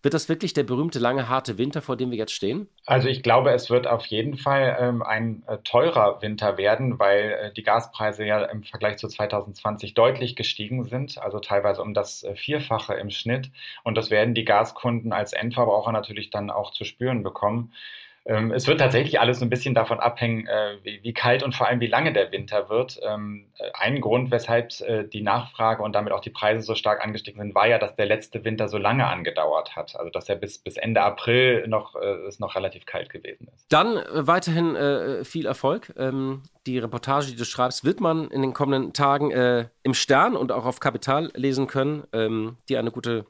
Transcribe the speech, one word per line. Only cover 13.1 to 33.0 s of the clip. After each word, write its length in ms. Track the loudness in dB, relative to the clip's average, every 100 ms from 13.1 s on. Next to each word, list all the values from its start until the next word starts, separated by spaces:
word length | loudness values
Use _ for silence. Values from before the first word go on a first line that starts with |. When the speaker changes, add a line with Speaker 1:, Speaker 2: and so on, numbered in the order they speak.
Speaker 2:
Schnitt. 400 | -6 -2 -4 -4 -14 -18 -8
Und 120 | -2 -2
das 140 | 2
werden 240 | 4 4
die 120 | 2 4
Gaskunden 680 | 4 4 -2 -2 -2 -2
als 220 | -2 -2
Endverbraucher 580 | -4 -4 0 2 2 2
natürlich 380 | -2 -4 -10 -8
dann 200 | -6 -4
auch 220 | -6 -6
zu 120 | -8
spüren 380 | -12 -4 -2 -2
bekommen. 520 | -4 -2 -2 0 -6 -12 -18 -18 -20 _ -2
Ähm, 260 | 0 2
es 140 | 0 2
wird 140 | 4
tatsächlich 380 | 4 4 2 4
alles 200 | 4 2
so 80 | 0
ein 40 |
bisschen 240 | 0 2
davon 240 | 2 2 2
abhängen, 480 | 0 0 -2 -2 -2
äh, 300 | -2 -2 -6
wie, 180 | -12 -10
wie 120 | -8
kalt 280 | 0 2 2
und 120 | 2
vor 120 | 0 0
allem 140 | 2
wie 60 | 2
lange 260 | 2 2
der 180 | 2 2
Winter 380 | -2 -2 -4 0
wird. 320 | -2 -2 -6
Ähm, 440 | -6 -6 -8 -12 _ -14
äh, 120 | -12
ein 300 | -2 -2 0
Grund, 280 | 2 2 2
weshalb, 480 | 0 2 0 0 -8
äh, 220 | -4 -2
die 180 | -4 -4
Nachfrage 600 | 0 0 -2 0 2 2
und 120 | 0
damit 180 | 0 0
auch 80 | -4
die 80 | -6
Preise 320 | 0 2 2
so 140 | 0
stark 280 | -2 2 0
angestiegen 380 | -2 -6 -12 -10
sind, 140 | -2
war 120 | 2 4
ja, 120 | 4
dass 160 | 2
der 100 | 0
letzte 400 | 0 0 -2 -6
Winter 240 | -4 -2 -2
so 80 | 0
lange 300 | 2 2 2
angedauert 680 | 0 -4 -2 0 0 -2
hat. 220 | -10 -10 -10
Also 140 | -8
dass 180 | -8 -4
er 80 | -6
bis, 220 | -6 -10
bis 180 | -12 -6
Ende 240 | 0 2
April 680 | 2 0 2 6 6 4 2
noch, 300 | -2 -2 -6
äh, 300 | -4 -4 -8
es 100 | -8
noch 180 | -6 -4
relativ 280 | -6 -8
kalt 240 | -10 -10